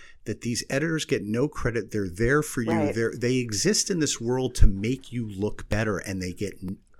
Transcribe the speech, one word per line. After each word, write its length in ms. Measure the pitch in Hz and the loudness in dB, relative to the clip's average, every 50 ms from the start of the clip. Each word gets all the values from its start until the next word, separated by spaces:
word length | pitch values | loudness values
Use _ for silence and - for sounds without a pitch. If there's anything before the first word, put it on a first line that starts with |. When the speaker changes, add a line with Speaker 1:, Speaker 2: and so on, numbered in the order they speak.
| - - - - - | -20 -20 -20 -14 -8
Speaker 1:
that 160 | 113 104 - | -8 -8 -6
these 240 | - 117 120 - - - | -4 -4 -4 -4 -4 -4
editors 360 | 135 135 156 170 160 156 - | -2 -2 -2 -2 -2 -4 -2
get 180 | - 135 110 98 | 0 -2 -2 0
no 240 | 104 107 120 135 | -2 -2 -2 -2
credit. 460 | 147 - - - 120 113 117 95 - - | -2 -2 -2 -4 -2 -2 -2 -4 -2 -4
They're 180 | 107 101 92 | -4 -4 -4
there 320 | 85 87 113 120 143 151 147 | -2 0 2 2 4 2 2
for 200 | - - 131 113 | 0 -4 -4 0
you. 100 | - - | 0 2
Speaker 2:
Right. 200 | - 151 147 - | 2 2 0 0
Speaker 1:
They're, 220 | 113 113 110 - | 0 0 -2 -2
they 200 | 117 117 120 127 | -2 -2 0 0
exist 540 | 127 123 117 101 92 - 180 220 220 - - 196 | 0 0 -2 -2 0 0 2 2 2 0 0 0
in 80 | 170 | 0
this 200 | 147 131 - - | 0 0 -2 -2
world 360 | 117 117 127 131 131 120 123 | -2 -2 0 0 0 -2 6
to 100 | - - | 8 8
make 460 | 110 98 98 101 113 135 135 - - 120 | 8 8 6 2 -2 -2 -2 -6 -8 -8
you 160 | 123 117 104 | -6 -6 -6
look 380 | 98 92 101 104 101 - - - | -4 -2 -2 -2 -2 -4 -4 -2
better, 300 | 104 104 113 110 98 82 | 0 0 2 0 -2 -2
and 220 | - 101 95 92 | -4 -6 -6 -6
they 120 | 90 92 85 | -6 -6 -6
get 220 | - 104 95 - - | -6 -6 -6 -6 -8
n-, 180 | 95 90 95 - - _ - - | -8 -8 -8 -10 -12 _ -20 -14